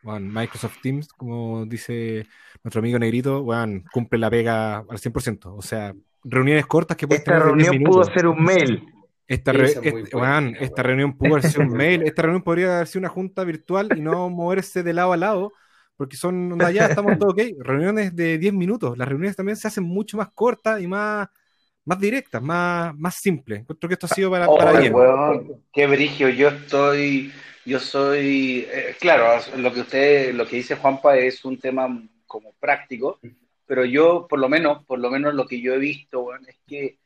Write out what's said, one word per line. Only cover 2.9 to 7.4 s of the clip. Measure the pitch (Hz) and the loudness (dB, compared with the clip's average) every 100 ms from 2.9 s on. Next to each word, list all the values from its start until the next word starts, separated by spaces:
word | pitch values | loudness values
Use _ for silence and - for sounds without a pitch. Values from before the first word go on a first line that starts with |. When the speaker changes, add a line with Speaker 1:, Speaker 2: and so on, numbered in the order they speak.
| 120 | 2
Speaker 1:
Negrito, | 113 120 135 139 | 2 0 -2 -2
weón, | 127 117 113 98 - | -2 -2 -4 -6 -6
cumple | 123 113 113 | -6 -2 0
la | 110 | 2
pega | 120 117 113 110 104 110 | 2 2 0 -2 -6 -10
al | 113 | -10
cien | 120 | -6
por | 123 | -6
ciento. | 127 104 90 | -6 -8 -12
O | 101 | -16
sea, | - 110 104 98 _ _ | -10 -8 -8 -14 _ _
reuniones | - 123 131 151 143 | -4 0 4 2 2
cortas | 156 165 165 | 0 0 -6
que | 143 | 0
puedes | 147 | 0
Speaker 2:
Esta | - | 4
Speaker 1:
tener | 165 | 4